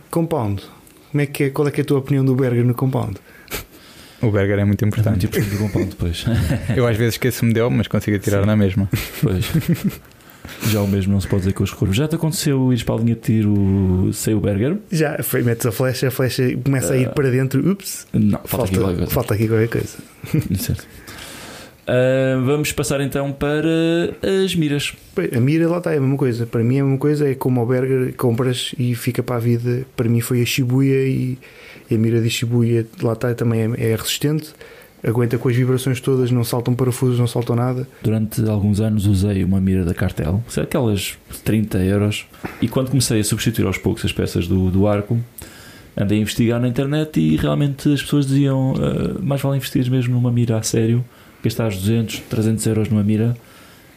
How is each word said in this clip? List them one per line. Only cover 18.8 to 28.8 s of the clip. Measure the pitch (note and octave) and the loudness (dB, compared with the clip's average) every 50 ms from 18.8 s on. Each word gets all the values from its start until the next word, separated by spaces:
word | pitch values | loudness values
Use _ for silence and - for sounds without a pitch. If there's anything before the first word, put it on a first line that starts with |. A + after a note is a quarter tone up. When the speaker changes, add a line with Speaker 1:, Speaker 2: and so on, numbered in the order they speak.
| F#2 F#2+ F2 | 0 0 0
Speaker 3:
coisa. | F2 - - | -2 -2 -2
Speaker 1:
falta | - C3+ A#2 - G#2+ | -2 -2 0 0 0
aqui | G2+ A2+ | 0 2
qualquer | G#2+ A2+ G#2+ A2+ A#2 | 2 2 2 2 2
coisa. | - - - - - - - - - - - - - D#3 - - - | 0 -2 -4 -6 -10 -16 -20 -20 -20 -18 -8 -4 -2 -2 0 0 -2
Speaker 3:
<laughs> | F#2+ | -2
Certo. | - - G2 - - - - - - - - - - - - - - - - - - - - - _ | -2 -2 -4 -4 -6 -12 -20 -20 -20 -18 -18 -16 -16 -16 -16 -18 -18 -18 -18 -18 -20 -20 -20 -12 _
Ah, | - B2 B2+ B2+ C3 C3 C3+ C3 C3 C3 C3 B2+ | -2 2 2 4 4 2 2 2 2 0 2 2
vamos | B2+ D3 D3+ D3+ - | 2 2 0 0 -2
passar | - - C#3+ - D3+ C#3 | -2 -2 -2 -2 -2 -2
então | C#3+ C3 C#3 C#3 C#3 C#3+ | -2 -2 -2 -4 -4 -4
para | C3+ - D3 C#3+ D3+ D3+ D3+ E3 E3 E3 E3 E3 E3 E3+ F3 - - - - G3+ F#3+ F#3+ F#3+ | -4 -4 -2 -2 0 0 0 0 2 2 2 2 0 0 -2 -2 -4 -4 -2 0 0 2 0
as | F#3+ F3+ | 0 0
miras. | E3+ D3+ D3 C#3+ D3 - - - - - - - | 0 0 0 0 -2 -4 -6 -8 -12 -18 -8 -4
Speaker 1:
Pois, | G3 F3 - C#3+ | -4 -2 0 0
a | A#2 | 2
mira, | A#2+ C#3 D#3 D#3+ E3+ E3 | 2 2 2 2 2 2
lá | E3+ F3 | 0 0
está, | E3+ E3+ D#3 | 0 0 0
é | |
a | D3 | 0
mesma | C3+ C3 C#3 | 2 2 0
coisa. | C3+ C#3 B2+ A2+ A2+ A#2 | 2 0 0 0 -2 -4
Para | A2+ - A#2+ A2+ | -2 -2 0 2
mim | A#2+ C3 | 2 2
é | C#3 | 2
a | C#3 | 2
mesma | C#3 C3+ C3+ | 2 2 2
coisa, | C#3+ D3 D3+ D3 D3 C#3 | 2 0 2 2 0 0
é | B2+ | 0
como | C3 - C3+ B2+ B2 | 0 0 0 0 2
o | A#2 | 2
burger, | A#2+ C3 B2+ C3 C3 C3 B2+ B2+ C3 C3 | 0 0 0 0 0 0 0 0 -2 -2
compras | - - B2 A#2 A#2 B2+ B2+ B2 - - - - | -2 0 0 0 2 0 0 -2 -2 -4 -6 -4
e | - | -2